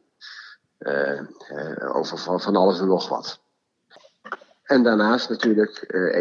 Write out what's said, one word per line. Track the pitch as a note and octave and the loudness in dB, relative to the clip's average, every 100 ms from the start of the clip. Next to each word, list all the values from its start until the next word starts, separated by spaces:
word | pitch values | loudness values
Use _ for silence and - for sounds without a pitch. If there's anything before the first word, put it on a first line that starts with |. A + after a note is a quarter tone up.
| _ _ - - - - _ - | _ _ -20 -20 -20 -20 _ -12
Eh, | - C#2+ C#2 C#2+ | -4 -2 -2 -4
eh, | - - - C#2+ D#2 - C2 B1 | -8 -16 -14 -10 -8 -6 -4 -2
over | D#2 E2 | -4 -6
van, | E2+ F2+ | -4 -4
van | G#2 G2 | 2 4
alles | F#2+ F2+ | 4 4
en | F#2+ | 2
nog | F2+ - | 0 0
wat. | - - - _ _ _ _ _ - _ _ - - - _ | -6 -6 -16 _ _ _ _ _ -20 _ _ -16 -16 -16 _
En | - C3+ | 0 4
daarnaast | A#2+ G#2+ G#2+ B2 - | 4 4 2 0 -2
natuurlijk, | A2 A#2+ G#2+ G#2 - | -2 2 2 2 -2
eh, | - F#2 F2+ F2 | -6 -2 0 2